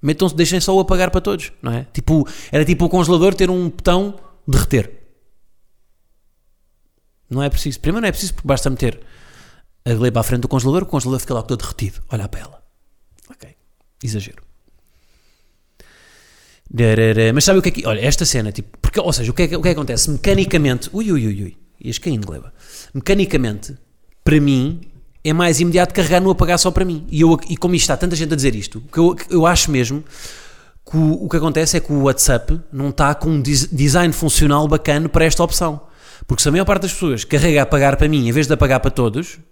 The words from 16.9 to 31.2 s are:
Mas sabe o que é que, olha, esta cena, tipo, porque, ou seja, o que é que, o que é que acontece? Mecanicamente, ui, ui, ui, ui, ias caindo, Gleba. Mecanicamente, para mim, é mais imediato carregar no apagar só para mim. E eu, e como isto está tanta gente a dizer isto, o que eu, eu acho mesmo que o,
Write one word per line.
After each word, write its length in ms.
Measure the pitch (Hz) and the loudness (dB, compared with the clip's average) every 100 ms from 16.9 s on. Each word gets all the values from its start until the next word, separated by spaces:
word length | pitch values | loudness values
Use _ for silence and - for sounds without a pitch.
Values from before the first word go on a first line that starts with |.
| 110 113 110 113 | 4 4 4 4
Mas 100 | 127 | 4
sabe 160 | 147 190 | 4 4
o 20 | |
que 80 | 180 | 2
é 20 | |
que, 160 | - - | -2 -4
olha, 140 | 107 | -2
esta 240 | 120 143 165 | 0 0 0
cena, 260 | 127 107 | -2 -4
tipo, 260 | 101 - - | -6 -12 -4
porque, 180 | - - | -2 0
ou 140 | 175 | -2
seja, 180 | 127 117 | -2 -2
o 20 | |
que 100 | 113 | 0
é 40 | 170 | 0
que, 80 | 175 | 2
o 60 | |
que 60 | 170 | 0
é 40 | |
que 60 | 156 | 0
acontece? 300 | 143 120 - | -2 -2 -2
Mecanicamente, 800 | 143 - 196 185 175 143 123 - | 0 2 2 2 2 2 0 -4
ui, 200 | 190 220 | -6 -2
ui, 160 | 160 110 | 0 0
ui, 160 | 101 | -4
ui, 140 | 95 - - _ | -8 -14 -20 _
ias 180 | - 110 | -10 -8
caindo, 280 | - 127 95 | -6 -6 -6
Gleba. 280 | 73 - - - - - | -12 -16 -20 -20 -20 -12
Mecanicamente, 840 | 135 - 208 190 151 123 104 - 135 _ _ _ _ | -10 -2 0 2 0 -2 -4 -12 -16 _ _ _ _
para 160 | - 151 | 2 2
mim, 420 | 143 131 131 170 - - - _ | 4 2 0 -6 -12 -20 -20 _
é 100 | 156 | -4
mais 260 | 160 175 147 | 0 2 2
imediato 340 | 175 175 180 | 2 2 2
carregar 280 | 190 160 180 | 0 2 2
no 80 | 190 | 2
apagar 280 | 180 165 175 | 2 2 2
só 140 | 185 | 2
para 140 | - 185 | 0 -2
mim. 200 | 160 160 | -4 -6
E 120 | 151 | 2
eu, 160 | 160 160 - | 4 4 0
e 80 | 175 | -4
como 180 | 180 175 | 0 0
isto 80 | |
está 140 | - 143 | 0 0
tanta 180 | 180 170 | -2 -2
gente 180 | 160 | -2
a 20 | 156 | 0
dizer 200 | 135 110 | 0 -2
isto, 240 | 98 113 | -8 -12
o 20 | |
que 160 | 113 - | -8 2
eu, 180 | 170 170 - | 2 2 -2
eu 160 | 180 165 | 2 4
acho 240 | 175 - | 2 0
mesmo 320 | 139 117 139 151 - - - - - - - - | 0 -2 -4 -10 -18 -18 -18 -20 -20 -20 -20 -6
que 80 | 160 | 0
o, 280 | 156 160 | 2 0